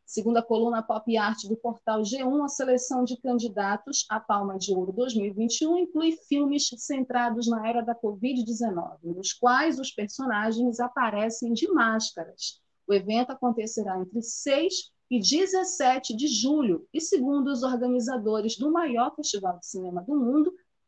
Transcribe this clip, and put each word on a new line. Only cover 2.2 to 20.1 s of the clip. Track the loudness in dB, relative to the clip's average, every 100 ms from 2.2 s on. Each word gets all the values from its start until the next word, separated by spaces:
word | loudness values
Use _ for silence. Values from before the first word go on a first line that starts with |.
| 0
um, | 0
a | 0
seleção | -2 2 2 2 0 -2
de | -2
candidatos | -2 0 0 -2 -2 -2 -2 -4 -2
à | -4
Palma | 0 0 0 -4
de | -2
Ouro | 0 0
dois | 0 0 0
mil | 0
e |
vinte | 0 0 0
e | 2
um | 2
inclui | 0 0 0 0 0
filmes | 2 2 2 -2 -4
centrados | -4 -2 0 0 0 0 0
na | 0 0
era | 0
da | -2 -2
covid | -4 -2 -2 -2
dezenove, | -2 -2 -2 -2 -6 -8 -8
nos | -6 -6
quais | 2 4 4 2 0
os | -4
personagens | -6 -6 -4 -2 0 0 0 0 0
aparecem | -2 0 0 0 -2 -2 -2
de | 0 2
máscaras. | 4 4 2 -2 -6 -12 -10 -10 -10 _ _ 0
O |
evento | 0 2 0 0
acontecerá | 0 0 0 -2 -4 -4 -4
entre | -4 -6
seis | -6 -6 0 2 2 -2 -8 _ -2
e | 0
dezessete | 4 4 4 2 0 2 2 2 -2 -2
de | -2
julho, | 0 2 2 4 0 -2
e | -6
segundo | 0 2 2 2 2
os | 0
organizadores | 0 0 2 0 0 -2 0 0 0 -2
do | 0
maior | 2 2 2 0 -2
festival | -4 -2 -4 -4
de | -8
cinema | -10 -6 -6
do | -2